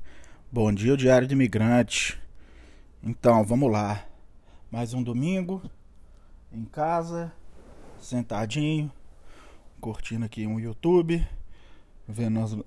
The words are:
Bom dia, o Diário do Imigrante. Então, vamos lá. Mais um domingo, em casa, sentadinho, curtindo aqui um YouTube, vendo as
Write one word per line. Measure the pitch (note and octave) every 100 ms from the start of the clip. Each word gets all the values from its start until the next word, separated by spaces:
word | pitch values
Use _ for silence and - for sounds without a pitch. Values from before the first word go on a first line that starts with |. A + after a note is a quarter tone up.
| - - - - -
Bom | A#2+ G#2+
dia, | G2+ A2
o | C#3
Diário | B2+ B2+ B2+
do |
Imigrante. | C3+ B2+ G#2 A2 B2 A2+ - - - - - - - - - - -
Então, | A2+ A#2+ B2+ A2+
vamos | G#2 A#2+ C#3+
lá. | G#2+ G#2 G2+ - - - - - - -
Mais | A2+ A#2+
um | B2+
domingo, | B2 A#2+ D3+ F#3+ F3 F#3+ - - - - - - - - -
em | A2 A2+
casa, | - D#3 E3+ E3 E3+ E3+ - - - - - - -
sentadinho, | - B2 A#2 G#2 A2 C#3+ D3+ D#3 D3 - - - - - - - - -
curtindo | A2+ G#2+ - A2+ A2+
aqui | A2+ G#2+
um | A2
YouTube, | A#2 A2 E3 F3+ E3 E3+ D#3+ - - - - - - - -
vendo | A2 A#2 A2
as | A2 G#2+